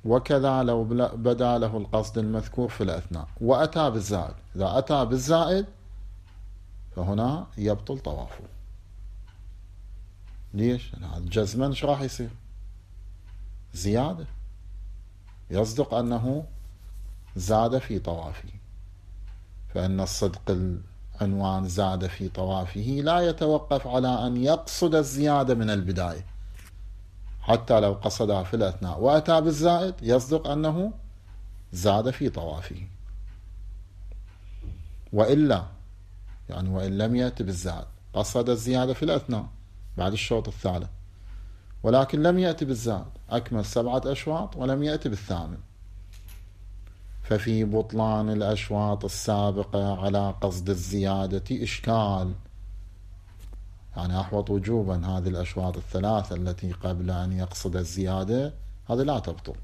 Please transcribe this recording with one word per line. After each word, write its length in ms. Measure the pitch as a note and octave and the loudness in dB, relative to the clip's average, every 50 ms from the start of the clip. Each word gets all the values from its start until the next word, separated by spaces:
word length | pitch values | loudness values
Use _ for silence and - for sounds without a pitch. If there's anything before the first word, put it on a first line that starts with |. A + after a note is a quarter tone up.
| - | 4
وكذا 580 | A2 A#2 C3 - - D3 C#3 C3 C#3 C3 C3 | 6 4 4 6 4 4 4 6 4 4 4
لو 220 | B2+ A#2+ A#2+ A#2 A2+ | 4 4 4 2 2
بل-، 320 | A2 A#2+ A#2+ B2 - - | 2 2 2 2 2 0
بدا 420 | A#2 A2+ B2 A#2+ A#2 B2+ A#2+ A#2+ A#2 | 0 2 2 4 4 4 2 4 4
له 180 | A#2 A2 G#2+ | 2 0 0
القصد 420 | A2 G2+ G2+ G#2 G#2+ G#2 - - A2+ | -2 -2 0 0 0 0 0 -2 0
المذكور 500 | G#2+ G#2+ A2 A2 G#2 - - B2+ B2 A2+ | 0 0 0 -2 -4 -4 -2 -2 -2 -2
في 140 | - - | 0 -2
الأثناء 460 | G#2+ F#2 E2 F2 F2 - F2 D#2+ D#2 - - - | 0 0 0 -2 -4 -6 -6 -6 -6 -8 -8 0
وأتى 500 | A#2 A#2 C3 B2 D#3 D#3 - D#3+ D#3 C3+ | 6 6 6 6 6 4 4 2 2 2
بالزائد، 440 | A2 A2 F#2 G#2 G2+ F#2 D#2 - - - - - - | 2 0 0 0 0 0 0 -4 -8 -12 -16 -10 -2
إذا 220 | F2+ F#2+ F#2 F2+ C3 | 0 0 4 4 2
أتى 260 | C3+ - D3+ C#3 B2 | 2 4 2 2 4
بالزائد 600 | A2+ B2+ C3 B2+ C#3+ E3 E3 E3+ D3+ F#3 G3 G3+ - - - - - - - - - - - - - - - - - - - - - - - - - - | 2 2 0 4 4 4 4 6 4 2 2 0 -2 -8 -18 -18 -16 -14 -14 -12 -14 -14 -16 -18 -18 -18 -16 -16 -16 -16 -16 -18 -16 -16 -16 -16 -10 -6
فهنا 500 | F#2 F2+ F#2+ G2+ G#2 A#2 B2+ D3 E3+ - - - A2 | -2 0 2 2 2 2 2 0 -2 -6 -8 -6 0
يبطل 400 | G2+ G#2 G#2 G2+ G2+ - C#3 C3+ | 2 2 2 2 0 -6 -6 -6
طوافه. 460 | - - D2 C#2+ B1 - - - - - - - - - - - - - - - - - - - - - - - - - - - - - - - - - - - - - - - - - - - - - - | -4 -6 -4 -4 -6 -8 -10 -12 -14 -14 -14 -16 -14 -14 -16 -16 -18 -18 -16 -14 -14 -12 -12 -14 -14 -16 -16 -16 -16 -16 -16 -16 -16 -18 -16 -16 -16 -14 -14 -14 -16 -16 -18 -18 -16 -16 -14 -14 -14 -6 0
ليش؟ 380 | G2+ A2 A#2+ B2 B2 - - - | 2 4 4 2 2 -2 -8 -10
لأن 100 | - - | -10 -8
هذا 200 | - - E2+ F2 | -8 -6 -6 -4
جزماً 420 | F2 F#2 G#2+ G#2+ G2 G#2+ A#2+ C3+ | 0 2 2 2 2 0 0 0
إيش 180 | C#3+ C3+ - D3 | 0 0 0 2
راح 160 | C#3+ C#3+ C#3 | 2 2 2
يصير؟ 300 | C#3 B2+ - - A#2+ A2+ A#2 - - - - - - - - - - - - - - - - - - - - - - - - - - - - | 0 -4 -4 -6 -8 -8 -8 -14 -16 -16 -14 -14 -14 -14 -14 -16 -18 -18 -18 -16 -16 -16 -16 -16 -16 -16 -14 -14 -12 -12 -12 -14 -16 -12 -10
زيادة، 520 | F2 F2+ G2+ G#2 A#2 C3+ D#3+ F#3 E3 D3+ - - - - - - - - - - - - - - - - - - - - - - - - - | -4 0 2 2 2 2 0 -2 -6 -8 -10 -10 -12 -12 -14 -14 -16 -16 -14 -14 -12 -12 -12 -12 -14 -16 -18 -20 -20 -20 -20 -20 -20 -10 -2
يصدق 440 | E2 G2 A2 A2 A2 C3+ C#3 - - | 2 2 2 2 2 0 0 2 2
أنه 520 | A#2+ A#2+ A#2 A#2+ A#2 A2+ B2+ C#3 D3+ D#3+ - - - - - - - - - - - - - - - - - - | 0 2 2 0 0 0 0 0 -2 -4 -8 -12 -12 -12 -14 -16 -16 -16 -14 -12 -10 -10 -10 -12 -14 -16 -10 -8
زاد 420 | F#2 F2 F#2+ A2 G#2+ A2+ A#2 B2+ C3 | -6 0 4 4 4 6 4 2 0
في 200 | - - A2+ F#2 | 0 -2 -4 -4
طوافه، 500 | - F2 E2+ E2 E2 D2+ - - - - - - - - - - - - - - - - - - - - - - - - - - - - | -2 -4 -4 -4 -6 -8 -10 -10 -12 -14 -14 -14 -16 -16 -16 -16 -16 -16 -18 -20 -18 -16 -14 -14 -12 -14 -14 -16 -18 -16 -14 -14 -12 -4
فإن 320 | - F#2 F2+ F#2 F#2+ F#2+ | -2 0 0 2 2 2
الصدق 500 | F#2+ F2+ - - G#2+ F#2+ F2+ - - - G2 F2+ F#2 F2+ F2+ F2 - - - - - - - - | 0 0 0 2 2 0 0 -2 0 0 2 2 2 0 -2 -4 -8 -12 -16 -16 -14 -14 -4 -2
العنوان 480 | G#2 G2 G2 G2 G2 F#2+ F#2+ F#2+ F#2+ F#2 | 0 2 2 2 2 2 2 0 0 0
زاد 380 | F2 G#2 G2 F#2+ F#2+ F2+ F#2 | 2 2 2 2 2 0 -2
في 220 | F2+ - - G2 F#2 | -4 -4 -4 -6 -6
طوافه 720 | - F#2 F#2 F#2+ F#2+ F#2+ F#2 F2+ F#2 G2+ G#2+ B2 C#3 C#3+ C#3+ | -2 -2 -2 0 0 0 -2 -2 -4 -4 -2 0 0 2 2
لا 160 | D#3 E3+ F3 | 4 4 6
يتوقف 680 | F3+ E3+ D#3+ - D#3+ D3+ D#3 D3 D3+ - C#3+ C3+ - | 4 4 2 2 4 4 4 4 4 2 0 0 0
على 400 | B2+ B2 B2+ B2+ B2+ B2+ A2+ A#2+ | 2 2 4 4 4 2 2 2
أن 100 | B2 B2 | 0 2
يقصد 580 | B2 B2+ C#3 D#3+ D#3+ - - - - F3+ E3+ D#3 | 4 4 4 4 4 2 -8 0 2 4 6 6
الزيادة 600 | D#3 D3 C3+ C3 C#3 D3 D3 D3 C#3+ C3+ B2+ B2 | 4 4 4 2 2 4 6 6 6 6 4 4
من 160 | A#2 A2 G#2+ | 4 4 2
البداية، 560 | G#2 G2+ F2+ F#2+ F#2 F#2 F2+ F2 E2 E2 F#2 - - - - - - - - - - - - - - - - - - - - - - - | 2 2 2 0 0 0 0 -2 -2 -6 -10 -10 -12 -12 -12 -12 -14 -14 -16 -16 -14 -14 -14 -14 -14 -14 -16 -18 -16 -14 -12 -12 -10 -6
حتى 400 | - A2 A2+ A#2 A#2 - B2 G#2+ | 4 4 4 4 6 6 6 8
لو 120 | G#2 G2+ | 8 6
قصدها 500 | G2 G2+ - G#2+ - - A#2 G#2 G2+ F#2+ | 2 2 -2 -2 0 2 2 2 4 2
في 120 | F#2 F#2 - | 2 0 2
الأثناء 460 | A#2 G#2+ F#2 F#2 - F#2+ F2+ D#2 D2+ | 2 2 2 2 -2 -4 -4 -2 2
وأتى 400 | G#2+ C3+ D3 D#3 D3+ E3+ E3 D#3+ | 4 6 6 6 6 6 4 6
بالزائد 540 | D#3 E3 D#3 C#3+ D#3+ E3+ E3+ E3+ F#3 F#3+ F3+ - | 6 4 2 4 6 6 6 6 2 0 -4 -2
يصدق 440 | A#2+ A2+ B2 C3 A#2+ - D#3 D#3+ D3+ C#3+ | 4 4 4 4 6 4 0 2 2 0
أنه 440 | C#3+ D3+ D#3 D#3 D#3 F3 F#3+ A3 A3+ - - - - - - - - - - - - - - - | 0 2 2 2 2 2 0 -2 -4 -8 -12 -14 -16 -18 -18 -18 -16 -14 -14 -14 -14 -16 -14 -10
زاد 380 | - F2 F#2 G#2 G2 G#2+ A2+ B2+ | -8 2 4 6 6 6 4 2
في 200 | B2+ - D3+ B2 | 0 0 -2 -2
طوافه. 560 | - - E2 D#2+ D2+ D#2+ F#2 - - F2 F#2 - - - - - - - - - - - - - - - - - - - - - - - - - - - - - - - - - - - - - - - - - - - - - | 0 -2 -6 -6 -6 -6 -8 -8 -8 -10 -10 -12 -12 -14 -12 -12 -10 -10 -10 -12 -14 -14 -16 -14 -14 -12 -12 -12 -12 -12 -14 -16 -16 -16 -14 -12 -12 -12 -14 -16 -18 -18 -16 -14 -14 -10 -10 -10 -10 -10 -12 -12 -14 -14 -10 -2
وإلا، 520 | - G#2 A2 A2+ C#3 D3+ D3+ C#3+ A2+ F2+ E2 - - - - - - - - - - - - - - - - - | 4 4 6 6 8 6 8 6 6 4 2 -4 -10 -14 -16 -18 -18 -18 -18 -18 -16 -16 -14 -14 -14 -14 -10 -8
يعني 200 | F2+ F2 F#2 F#2 | -6 -4 -2 -2
وإن 300 | F#2 F#2 F#2+ G2 G2 G2 | 0 0 0 0 0 0
لم 180 | G#2+ A2+ A#2+ | 2 2 2
يأتي 280 | B2 B2 B2 B2 - A2 | 2 2 0 0 -2 -4
بالزائد، 420 | F#2 F#2+ E2+ F2 F2+ E2 D#2+ - - - - - - - | -2 -2 -4 -4 -4 -6 -6 -8 -12 -14 -18 -18 -4 -2
قصد 340 | G2+ G#2 - - B2 A#2 B2 | -2 -2 2 2 2 4 4
الزيادة 460 | B2 A2 A2+ B2 B2+ B2+ B2+ B2+ B2+ | 2 2 2 2 2 4 4 2 2
في 80 | - | 0
الأثناء 440 | D#3 E3 D#3+ C#3 - - A#2+ G#2+ - - - - - - - - - - - - | 2 2 2 0 0 0 -2 -2 -2 -6 -12 -16 -18 -18 -18 -16 -14 -10 -4 -2
بعد 140 | F2+ F#2+ | 0 0
الشوط 360 | G#2 G#2 - - A#2+ A2 - G#2 | 0 0 0 2 0 0 0 -2
الثالث، 400 | - - - G2 F2+ F2 F#2 - - - - - - - - - - - - - - - - - - - | -8 -2 -2 0 0 0 -4 -6 -10 -12 -16 -16 -18 -16 -14 -12 -12 -12 -12 -14 -16 -16 -18 -16 -12 0
ولكن 400 | - A2 A#2+ C3 C3+ - - D3+ | 4 6 8 8 6 6 2 4
لم 160 | D3+ F3 F3 F#3 | 6 6 6 6
يأتي 260 | F#3 F3 D#3 - D#3 | 4 4 2 0 0
بالزائد، 480 | C3 C3 A2 A#2 A#2 G#2+ F2+ - - - - - - | 0 0 0 0 0 0 0 -4 -8 -12 -14 -6 -2
أكمل 340 | A2+ A#2+ A2 - A#2+ A2 G2+ | -2 -2 0 0 0 0 0
سبعة 380 | G#2 - A#2+ A#2 B2 B2 C3 - | 2 2 2 2 4 2 2 2
أشواط 520 | C3+ C#3 - - D#3 D#3 E3 G3+ G3 - | 0 -2 -2 -2 -2 -2 -2 -2 -4 -4
ولم 260 | - B2+ C3 C3+ C#3 | -2 0 0 2 2
يأتي 260 | D3 D3+ D3+ D#3 - C#3 | 2 0 0 0 0 -2
بالثامن، 500 | G#2 F#2+ - - G2 E2+ E2 D#2+ F2 F2+ - - - - - - - - - - - - - - - - - - - - - - - - - - - - - - - - | -4 -4 -4 -4 -4 -4 -4 -6 -8 -10 -12 -16 -18 -18 -18 -16 -16 -16 -16 -16 -16 -16 -16 -16 -16 -16 -16 -18 -18 -18 -16 -16 -14 -14 -16 -16 -18 -16 -16 -14 -12 -10
ففي 420 | - - A2 G#2 G#2+ A#2 A2+ A2 A2 | 0 2 2 2 2 2 2 2 2
بطلان 680 | G#2 G#2 A2 G#2+ G#2+ G#2+ A2 A2 A2 A2 G#2+ G#2+ G#2+ | 4 2 2 0 2 0 0 2 2 2 2 2 0
الأشواط 720 | G#2+ G#2 G#2 G2+ G#2+ G2+ - - G#2 G#2 G#2 G#2 G#2 G#2 G2+ | 0 2 2 2 2 0 0 -2 0 2 2 2 0 0 -2
السابقة 960 | G2 - - - - G#2 G2+ G2+ G#2 F#2+ G2+ G2 - - G2+ G2 G2+ G2 F#2 | -6 -6 -4 0 2 2 4 4 2 2 0 -2 0 0 0 2 2 0 0
على 340 | F#2+ G2+ G2 G2+ G2+ G2 F#2 - | 0 2 2 2 2 0 -2 0
قصد 300 | G2+ G2 F2 F#2 F2 F#2+ | -2 -2 -2 -2 -2 -2
الزيادة 920 | G2 F2+ F2+ - G2 G2+ G2 G2 G2 G2 F#2+ F#2+ F#2+ F#2+ F#2 - C3 - | 0 -2 -2 -2 0 0 2 2 2 2 0 0 -2 -2 -2 -2 -4 -2
إشكال، 720 | A#2 A2 - - - A#2 A2+ A2+ G#2+ G2+ F#2+ F#2 F#2 F2+ F#2 - - - - - - - - - - - - - - - - - - - - - - - - - - - - - - - - | -2 -4 -4 -2 0 2 4 4 4 2 2 0 0 -2 -4 -6 -10 -14 -16 -14 -12 -12 -12 -12 -14 -14 -16 -18 -18 -18 -18 -18 -18 -20 -18 -16 -16 -14 -14 -14 -14 -14 -16 -18 -18 -12 -8
يعني 240 | - F2 F2+ F2+ F#2 | -4 -2 0 0 0
أحوط 300 | F#2+ - A2 G#2 G2+ G2+ | 0 0 0 0 0 2
وجوبًا 560 | G2+ G2+ F#2+ G#2+ A#2 A2+ G#2 F#2+ F#2 F2 E2+ | 0 0 2 2 2 2 2 2 0 0 0
هذه 220 | F#2 F#2 F#2 F2+ F#2 | 0 0 0 0 0
الأشواط 480 | F2+ F2 F2+ - - F#2+ F#2 F2+ F2+ | 0 0 -2 -2 -2 -2 -2 -2 -2
الثلاثة 600 | F2 - - - F#2 F#2+ G#2 A2 G#2+ G2+ - F#2 | -4 -8 -4 -2 0 2 2 2 2 0 -2 -4
التي 360 | E2+ F2+ F2+ F2+ - - F2+ | -2 -2 -2 -2 -2 -4 -6
قبل 380 | E2+ - - F#2 F2+ F2+ F2+ F2+ | -4 -2 -4 -2 -2 0 0 0
أن 220 | F2+ F2 F2+ F#2 | 0 0 0 0
يقصد 440 | F#2 F#2 F#2 F#2 - - - F#2+ F2 | 0 0 -2 -2 -4 -6 -4 -2 -2
الزيادة 760 | F2+ F2 D#2+ F2+ F#2+ F#2+ F#2 F#2+ F#2+ F#2+ G2 A2+ B2+ C#3 D3+ - - - - - - - - | -2 -2 -2 -2 -2 0 0 0 0 0 2 2 0 0 -2 -4 -8 -12 -12 -12 -14 -4 -2
هذه 120 | A#2+ B2 | 0 2
لا 160 | C#3 D3+ C#3+ A2+ | 2 2 2 0
تبطل. 360 | - - E2 - - - - - | -2 -4 -8 -6 -8 -10 -10 -10